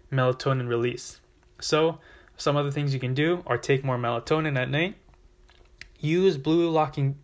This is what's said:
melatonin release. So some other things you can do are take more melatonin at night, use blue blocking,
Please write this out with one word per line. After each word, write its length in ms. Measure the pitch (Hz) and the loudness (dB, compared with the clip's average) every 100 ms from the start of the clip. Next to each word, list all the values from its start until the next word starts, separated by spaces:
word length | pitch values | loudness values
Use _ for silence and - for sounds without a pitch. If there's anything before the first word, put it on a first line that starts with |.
| - | -4
melatonin 560 | 135 127 127 143 131 123 | 0 2 0 0 -2 0
release. 520 | 120 120 - - - _ _ _ - | -2 -2 -4 -12 -18 _ _ _ -12
So 380 | - 156 160 160 - - - - | 0 2 2 0 -12 -20 -20 -6
some 200 | 156 143 | -2 0
other 140 | 143 | 0
things 220 | 139 143 | -2 -2
you 80 | 135 | -2
can 140 | 127 | -2
do 280 | 131 156 175 - | 0 0 0 -2
are 120 | 120 | -2
take 260 | - 139 | 0 0
more 140 | 139 123 | 0 -2
melatonin 600 | 120 117 - 156 156 135 | -2 -4 -2 -2 0 -2
at 120 | 127 | -2
night, 260 | 143 180 - - - - _ - - - - - - | -2 -2 -6 -20 -20 -20 _ -20 -20 -20 -20 -20 -6
use 380 | 151 170 190 151 | -2 2 4 2
blue 340 | 151 165 170 | 2 2 4
blocking, 460 | 160 151 147 139 139 | 2 2 0 -2 -2